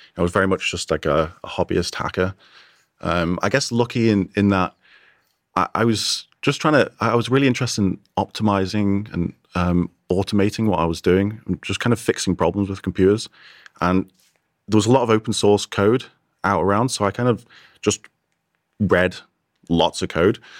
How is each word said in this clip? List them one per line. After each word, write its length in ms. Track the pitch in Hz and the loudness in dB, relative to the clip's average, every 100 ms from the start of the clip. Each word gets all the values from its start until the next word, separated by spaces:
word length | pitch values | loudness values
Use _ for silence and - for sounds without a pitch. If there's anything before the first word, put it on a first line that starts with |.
| - - | -14 -4
I 60 | |
was 100 | 87 | 0
very 140 | 98 95 | 2 0
much 240 | 92 - | 0 -4
just, 200 | 85 - | -6 -4
like, 140 | 78 | -4
a, 300 | 78 76 80 - | 0 0 0 -6
a 40 | - | -12
hobbyist 460 | - 90 90 87 - | -6 -2 -2 -4 -6
hacker. 380 | - - 92 - _ - - _ _ - | -8 -2 -4 -4 _ -20 -20 _ _ -10
Um, 360 | 87 85 85 87 | -4 -2 -2 -2
I 80 | 101 | 0
guess 200 | 131 - | -2 -2
lucky 380 | 117 117 123 113 | -2 -2 0 2
in, 220 | 101 90 | 2 0
in 140 | - 101 | 0 2
that 240 | 98 92 _ _ - _ _ _ _ _ - | 2 -2 _ _ -20 _ _ _ _ _ -2
I, 120 | 87 | -2
I 100 | - | 0
was 420 | 117 107 - - - _ | 0 0 -2 -6 -10 _
just 180 | - 139 | -4 0
trying 140 | 160 | 2
to, 160 | 147 95 - | 2 2 0
I 140 | 113 | 0
was 160 | 117 113 | 0 2
really 160 | 131 139 | 2 2
interested 340 | 120 120 - | 0 -2 0
in 160 | 98 90 _ - | 0 -2 _ -6
optimizing 920 | 101 - 107 98 95 107 101 98 107 | -6 -2 0 0 0 0 0 0 -4
and, 200 | 87 87 - _ | -4 -4 -6 _
um, 360 | 90 87 87 87 _ - | -2 2 2 0 _ -4
automating 560 | 92 98 104 101 - 110 | -2 0 0 0 0 -2
what 120 | 87 | 0
I 60 | |
was 160 | 82 82 | 0 0
doing 400 | - 92 101 110 - | 2 2 2 -4 -6
and 140 | 92 | -6
just 180 | - 98 | -4 -4
kind 120 | 120 | -2
of 60 | 117 | -2
fixing 380 | - - - 90 | 0 -2 -2 0
problems 320 | 82 98 98 | 0 0 -4
with 140 | 98 | -4
computers. 460 | - 90 95 107 - _ - - - - | -6 2 2 2 -2 _ -20 -20 -20 -4
And 300 | 87 92 92 _ _ _ _ _ - | 0 0 -2 _ _ _ _ _ 0
there 80 | 107 | 0
was 100 | 104 | 4
a 60 | |
lot 100 | 131 | 2
of 80 | 117 | 4
open 220 | 110 113 | 0 0
source 340 | 104 104 101 - | 0 2 2 0
code 380 | - 101 127 - _ _ _ | 0 2 2 -4 _ _ _
out 180 | 92 98 | -2 0
around. 280 | 90 101 127 | 0 0 0
So 140 | - | -2
I 60 | 101 | -4
kind 180 | 95 123 | 0 0
of 160 | 113 - - - _ | -2 -4 -20 -20 _
just 180 | - - - _ _ _ _ _ _ - | -4 -4 -8 _ _ _ _ _ _ -4
read 380 | 98 90 92 - - _ _ _ - | 0 2 2 -2 -20 _ _ _ -2
lots 320 | 85 85 - | 0 2 0
of 60 | 92 | -6
code 300 | 82 92 117 - | 0 0 0 -8